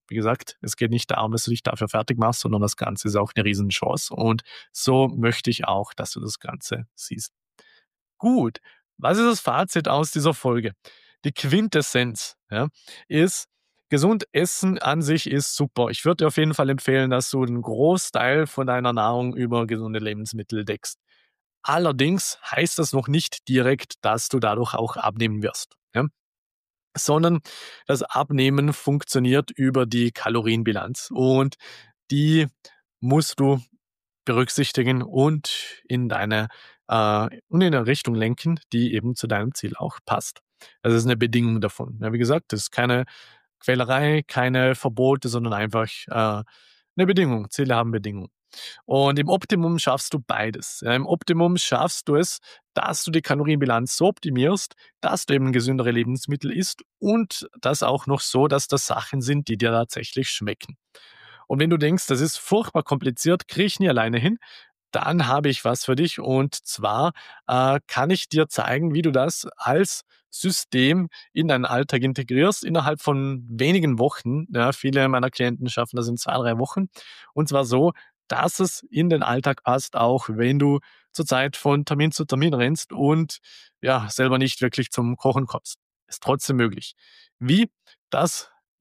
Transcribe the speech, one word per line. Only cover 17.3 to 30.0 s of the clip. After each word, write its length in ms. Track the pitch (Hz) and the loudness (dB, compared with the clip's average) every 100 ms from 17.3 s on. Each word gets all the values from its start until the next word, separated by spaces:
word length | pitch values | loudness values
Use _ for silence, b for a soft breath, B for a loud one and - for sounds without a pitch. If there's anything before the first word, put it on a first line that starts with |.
du 140 | 135 | -2
den 180 | 123 120 | -2 -2
Großteil 840 | 113 110 151 185 - 120 123 143 156 | -4 2 4 2 0 0 2 2 0
von 200 | - 131 | -2 -2
deiner 260 | 123 123 | 0 0
Nahrung 420 | 117 107 120 123 | 2 0 0 -2
über 320 | 127 123 120 113 | -2 -2 0 -2
gesunde 320 | 113 110 110 | -4 -4 -6
Lebensmittel 680 | 107 104 110 113 101 110 | -6 -8 -8 -10 -6 -6
deckst. 340 | 104 104 - - _ _ _ _ _ _ | -6 -6 -8 -14 _ _ _ _ _ _
Allerdings 760 | - 156 170 131 143 190 - - - | -2 0 2 2 2 0 -2 -10 -6
heißt 280 | - 165 - | -2 -2 0
das 140 | 156 | -2
noch 160 | 139 127 | -2 0
nicht 400 | 156 - - - | -2 -2 -8 -2
direkt, 460 | 127 127 139 - - | 2 2 0 -4 -6
dass 260 | 104 117 - | -2 -2 0
du 100 | 131 | 0
dadurch 340 | 110 107 120 | 0 0 -2
auch 220 | 120 113 - | -2 -4 -4
abnehmen 460 | 107 107 113 107 | -4 -2 -2 -2
wirst, 340 | 104 - - _ _ | -4 -6 -12 _ _
ja? 120 | 117 147 _ _ _ _ _ _ _ _ - | -4 -4 _ _ _ _ _ _ _ _ -6
Sondern 440 | - 151 170 170 B B B B - | 0 4 4 2 B B B B -2
das 160 | 135 | -2
Abnehmen 720 | - 127 139 143 135 139 143 | -2 -2 0 2 4 4 2
funktioniert 800 | 147 - 143 - 135 123 139 123 | 0 0 -2 0 0 4 2 0
über 340 | - 131 131 | 0 0 2
die 280 | 120 120 | 2 2